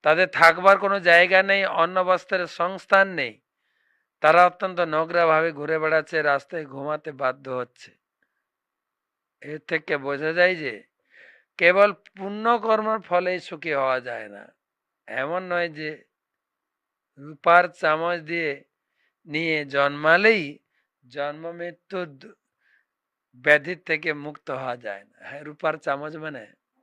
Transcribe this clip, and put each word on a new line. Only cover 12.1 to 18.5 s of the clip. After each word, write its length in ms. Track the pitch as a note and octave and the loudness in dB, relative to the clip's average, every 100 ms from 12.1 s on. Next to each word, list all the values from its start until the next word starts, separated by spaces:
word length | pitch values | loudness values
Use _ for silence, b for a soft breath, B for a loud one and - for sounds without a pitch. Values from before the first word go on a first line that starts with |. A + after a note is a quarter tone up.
| G3 G3 G#3 A3+ A#3 A3 A3 G#3+ A3 | -14 -12 -4 0 0 0 0 0 -6
ফলেই 420 | - F3+ F3+ F3+ | -2 -2 0 -6
সুখী 320 | - D#3+ D#3+ | -10 -12 -6
হওয়া 280 | C#3+ C3 B2+ | -2 -2 -2
যায় 280 | B2 A#2 G#2+ | -6 -14 -14
না। 240 | G2+ - _ _ _ _ _ - | -18 -20 _ _ _ _ _ -12
এমন 460 | A2+ C#3 F3+ F#3 | -8 -6 -6 -6
নয় 160 | F3 E3+ | -6 -6
যে 360 | D3+ D#3 D3+ _ _ _ _ _ _ _ _ _ _ _ _ | -8 -12 -12 _ _ _ _ _ _ _ _ _ _ _ _
রূপার 500 | D3 D3 E3+ E3+ F3 | -20 -4 4 6 4
চামচ 520 | - D#3+ D#3 E3+ F3 | -2 -2 0 -2 -6
দিয়ে 440 | D#3 E3+ D#3 | -6 -6 -6